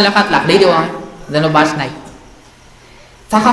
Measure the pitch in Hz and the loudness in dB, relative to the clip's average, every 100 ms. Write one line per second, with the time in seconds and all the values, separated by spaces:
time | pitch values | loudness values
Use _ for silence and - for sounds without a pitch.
0 | 202 202 196 151 143 190 185 165 165 - | 2 0 0 0 2 2 4 2 -2 -8
1 | - - - 147 156 151 156 151 131 - | -14 -18 -6 -2 0 2 0 -2 -8 -10
2 | - - - - - - - - - - | -20 -20 -20 -20 -20 -20 -20 -20 -20 -20
3 | - - - 214 214 | -20 -20 -4 0 2